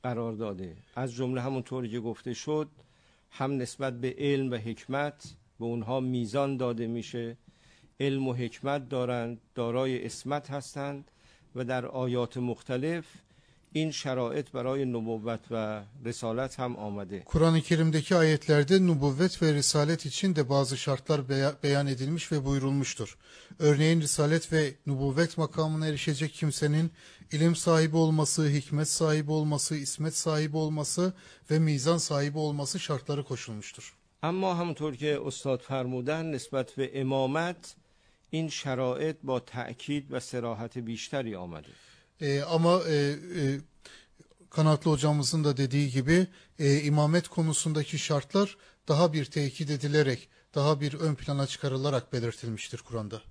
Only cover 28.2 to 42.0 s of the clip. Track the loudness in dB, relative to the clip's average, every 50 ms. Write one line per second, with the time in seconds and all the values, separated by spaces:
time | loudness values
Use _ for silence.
28.2 | 2 2 2 2 2 2 2 0 0 -2 -2 -2 0 0 0 2 2 2 2 2
29.2 | 2 0 0 0 2 2 0 0 0 -2 -4 -4 -4 -6 -4 -4 -4 -2 -2 -2
30.2 | -2 0 0 0 0 0 0 -2 0 0 -2 -2 -2 -2 0 0 0 0 -2 -6
31.2 | -18 -20 -20 -20 _ 0 2 4 4 4 2 2 2 2 2 2 0 0 0 0
32.2 | 0 0 -2 -2 -2 -2 -2 -2 -4 -4 -4 -6 -4 -4 -4 -4 -2 -4 -4 -4
33.2 | -4 -6 -8 -8 -8 -10 -10 -12 -12 -14 -16 -18 -20 -20 _ _ _ _ _ _
34.2 | -4 -4 -2 0 0 0 0 0 -2 -4 -4 -4 -4 -6 -4 -2 -2 0 0 0
35.2 | -2 -6 -8 -4 -2 -2 -2 -2 -2 -4 -4 -2 -2 -2 -4 -4 -2 -2 -2 -2
36.2 | -2 -4 -4 -6 -6 -4 -4 -4 -4 -4 -4 -4 -4 -4 -2 -4 -2 0 0 0
37.2 | 0 0 0 0 -2 -2 -4 -8 -14 -20 -20 _ _ _ _ _ _ _ _ _
38.2 | _ _ -4 -2 -2 -2 -6 -6 -4 -4 -2 0 0 0 0 0 -2 -4 -4 -4
39.2 | -4 -2 -2 -2 -4 -6 -10 -8 -8 -8 -10 -12 -6 -4 -4 -4 -4 -6 -8 -8
40.2 | -8 -6 -6 -6 -4 -4 -6 -6 -8 -10 -8 -8 -8 -8 -8 -8 -8 -6 -6 -4
41.2 | -4 -4 -6 -8 -10 -10 -12 -12 -14 -18 -20 -20 -20 -20 -20 _